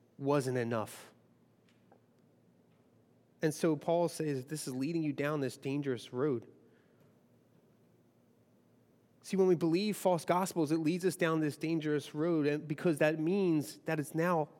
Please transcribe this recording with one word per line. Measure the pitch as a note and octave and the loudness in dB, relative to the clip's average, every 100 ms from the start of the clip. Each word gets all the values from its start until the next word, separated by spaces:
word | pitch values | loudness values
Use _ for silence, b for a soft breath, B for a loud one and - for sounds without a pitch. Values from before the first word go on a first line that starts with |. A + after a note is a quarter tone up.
| _ - | _ -6
wasn't | C#3 C#3+ B2+ B2+ | 0 0 2 -2
enough. | A#2 A#2 G2+ - - - _ _ _ _ _ _ _ - _ _ _ _ _ _ _ _ _ _ _ _ _ _ | 0 -2 -4 -10 -20 -20 _ _ _ _ _ _ _ -20 _ _ _ _ _ _ _ _ _ _ _ _ _ _
And | D#3+ | -2
so | D3 E3+ D3+ | 2 0 0
Paul | - E3+ E3+ | 0 2 0
says, | - D#3 C3+ B2+ | -2 -4 -4 -6
"This | D#3 - | -8 -6
is | |
leading | B2+ C3+ E3+ | -4 -2 -2
you | D3+ | -2
down | C3+ C#3+ D3+ | -2 -2 0
this | C3 - | -4 -4
dangerous | C#3 C#3+ C#3 A#2 - | -6 -4 -4 -6 -6
road." | B2 D3+ A#2 - - - - _ _ _ _ _ _ _ _ _ _ _ _ _ _ _ _ _ _ _ _ _ _ _ _ | -2 -2 -2 -6 -20 -20 -20 _ _ _ _ _ _ _ _ _ _ _ _ _ _ _ _ _ _ _ _ _ _ _ _
See, | - F#3+ | -2 4
when | F#3 | 4
we | |
believe | E3+ E3+ E3+ G#3 F#3+ | 4 4 2 0 0
false | F#3+ F3 | 2 2
gospels, | - F3 F#3 - C#3+ | 2 0 2 0 0
it | E3 | 0
leads | D#3 F3+ | 0 0
us | F#3 | -2
down | - E3 D#3+ | 2 2 2
this | D3+ - | 0 -2
dangerous | D#3+ E3 D3+ D3 - | -2 -2 0 -2 -4
road, | D3+ E3 E3 C#3+ | -4 0 2 2
and | D3+ D#3 | 0 -4
because | D3+ F3+ D3+ | -2 0 4
that | D#3 D#3+ | 2 2
means | D#3 G3+ F#3 D#3 - - | 0 2 2 2 0 -8
that | - D#3+ | -4 -4
it's | C#3 | -2
now | D#3+ F3 E3 D3 | 0 2 2 -2